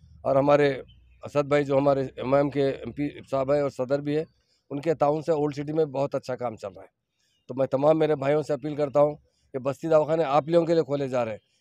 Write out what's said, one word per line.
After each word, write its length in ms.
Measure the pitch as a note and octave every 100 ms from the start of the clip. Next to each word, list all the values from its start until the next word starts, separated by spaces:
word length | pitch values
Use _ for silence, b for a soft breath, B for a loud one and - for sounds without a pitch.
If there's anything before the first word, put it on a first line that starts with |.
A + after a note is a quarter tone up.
| - -
और 120 | B2+ C3+
हमारे 340 | C#3+ D3 C#3+ B2+ - - _ _
असद 260 | A#2 C#3+ C#3+
भाई 160 | D3
जो 120 | C#3 C#3
हमारे 320 | C#3+ C3+ C3 -
एमआईएम 300 | A#2+ C#3 C#3+
के 100 | C#3+
एमपी 520 | C#3 B2+ A#2 B2 D3 -
साहब 280 | - C3+ C3+
हैं 100 | D3
और 80 | C#3
सदर 280 | - B2+ C#3+
भी 120 | D3
हैं, 120 | D3+ E3+ _ _ _ -
उनके 240 | C#3+ D#3 C#3
ताउन 260 | C#3+ D#3
से 100 | D3+
ओल्ड 200 | D#3 D3 C3+
सिटी 160 | D3
में 180 | D#3 D#3
बहुत 220 | C3+ C#3
अच्छा 200 | C3+ - B2
काम 200 | A#2+ G#2
चल 120 | G2+
रहा 140 | F#2
है। 160 | F#2 _ _ _ _ _ -
तो 40 |
मैं 120 | B2+ C3
तमाम 280 | F3 D3 D#3+
मेरे 160 | D3+ D3
भाइयों 260 | C#3 D3+
से 100 | D3
अपील 240 | C3+ D3 C#3+
करता 240 | D3 C#3+
हूँ 140 | D3 D3 _ _ _
कि 40 | C3+
बस्ती 280 | B2+ C3+ E3
दवाखाने 360 | D#3 D3 D#3+
आप 240 | D3 D3 C#3
लोगों 180 | E3+ D#3+
के 80 |
लिए 80 | E3
खोले 240 | C#3 C#3+ C3+
जा 140 | B2+
रहे 120 | A2+
हैं, 60 | G#2 _ _